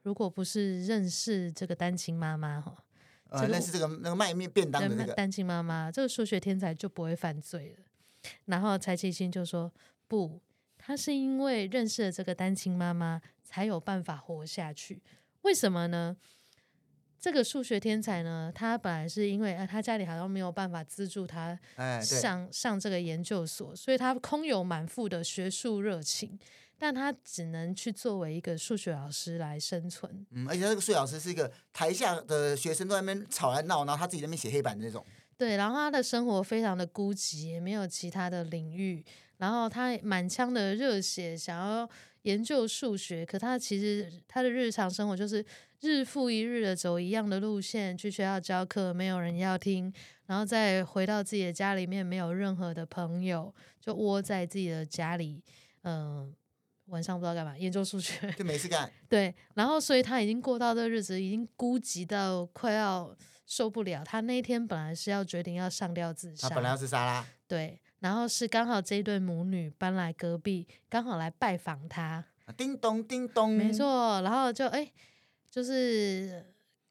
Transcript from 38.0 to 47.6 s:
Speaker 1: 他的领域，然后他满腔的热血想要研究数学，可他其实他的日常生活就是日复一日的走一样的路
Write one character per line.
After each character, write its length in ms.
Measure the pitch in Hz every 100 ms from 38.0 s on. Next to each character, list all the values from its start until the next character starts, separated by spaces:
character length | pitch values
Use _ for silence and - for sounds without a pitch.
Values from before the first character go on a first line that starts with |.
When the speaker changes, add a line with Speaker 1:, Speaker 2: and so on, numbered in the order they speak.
| 175
Speaker 1:
他 180 | 190 180
的 140 | 180
领 280 | 165 165 160
域， 320 | 175 190 165 - - - -
然 140 | 190
后 160 | 233 226
他 300 | 226 254 233
满 260 | 208 185 180
腔 240 | - 247
的 220 | 247 196 214
热 260 | 269 202
血 340 | 185 - 170 165
想 220 | - 170
要 320 | 196 226 233 - - _
研 220 | 208 202
究 240 | 226 285 220
数 280 | - 254 196
学， 300 | - 170 170
可 140 | 190
他 180 | 233 254
其 220 | - 196
实 320 | 208 208 175 175 -
他 160 | 262
的 60 | 254
日 220 | 247 240
常 160 | 220 190
生 200 | 190 208
活 100 | 185
就 100 | 208
是 160 | 208 214 - - _
日 220 | 302 285
复 280 | 262 285 247
一 80 | 220
日 240 | 226 240
的 120 | 202 180
走 240 | 180 175
一 100 | 175
样 200 | 220 208
的 100 | 196
路 220 | 214 208